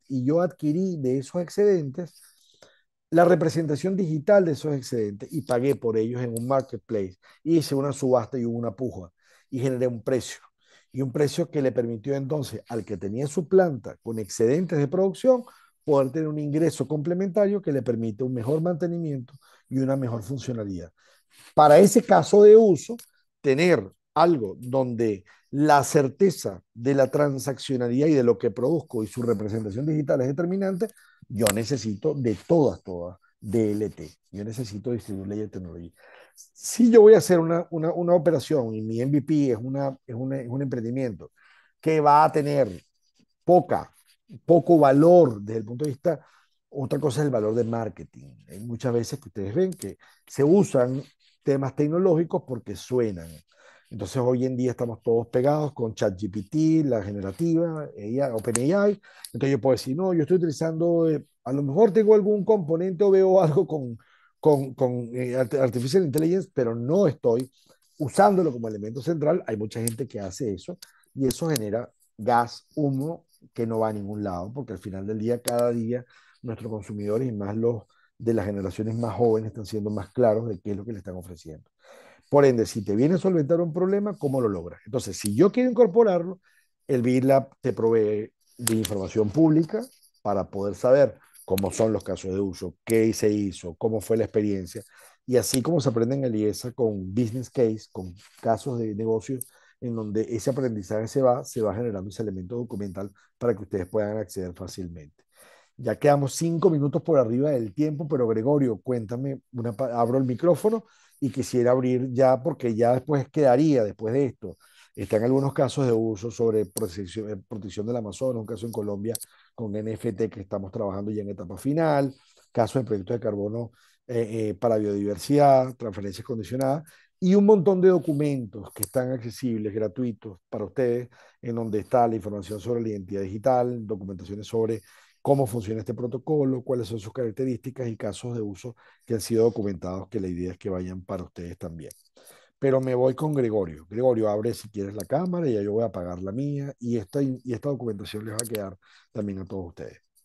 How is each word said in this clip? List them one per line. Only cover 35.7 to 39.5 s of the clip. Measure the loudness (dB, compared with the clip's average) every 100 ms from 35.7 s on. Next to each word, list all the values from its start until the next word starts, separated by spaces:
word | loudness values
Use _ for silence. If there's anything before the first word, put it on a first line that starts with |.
| -14 -18 _ -20 -20 -20
Si | _ -20 -14 -10 2 8
yo | 12
voy | 12
a | 10
hacer | 8 4
una, | 4 -2 -2
una, | -4 -4
una | -2 2
operación | 4 4 0 0 -2 0
y | -6
mi | -6 -2
M | 0
V | 0
P | 2 2 2